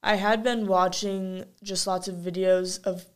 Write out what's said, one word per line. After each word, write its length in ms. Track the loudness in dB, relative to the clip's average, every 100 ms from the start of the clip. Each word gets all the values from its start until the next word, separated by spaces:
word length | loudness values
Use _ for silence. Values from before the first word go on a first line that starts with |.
I 120 | 2 2
had 280 | 4 2
been 240 | 2 0 2
watching 760 | 4 4 0 -4 -4 -6 -8 -12 _
just 240 | -8 -4 -2
lots 200 | -2 -4
of 80 | -8
videos 680 | -6 0 4 4 2 -4 -4
of 200 | -6 -10